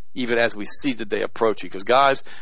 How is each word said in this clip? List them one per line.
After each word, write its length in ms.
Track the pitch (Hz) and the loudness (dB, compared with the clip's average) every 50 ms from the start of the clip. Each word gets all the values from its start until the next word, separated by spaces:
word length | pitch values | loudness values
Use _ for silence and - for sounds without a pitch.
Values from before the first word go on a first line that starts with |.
| - - - | -8 -6 -6
even 240 | 131 123 117 120 117 | -4 -2 0 2 2
as 180 | 117 107 104 | 2 2 0
we 80 | 104 101 | -2 -4
see 300 | 98 - - - 139 120 | -2 -2 0 0 0 -2
the 100 | 107 113 | -2 -2
day 160 | 101 107 104 | -2 -2 -2
approaching. 480 | 101 - - - 113 110 101 - 90 87 | -2 -2 0 2 2 2 2 0 -4 -6
'Cause, 140 | - 95 | -6 -4
guys, 400 | 98 117 123 135 139 139 135 - - - - - | 0 4 4 6 6 4 2 0 -4 -6 -8 -8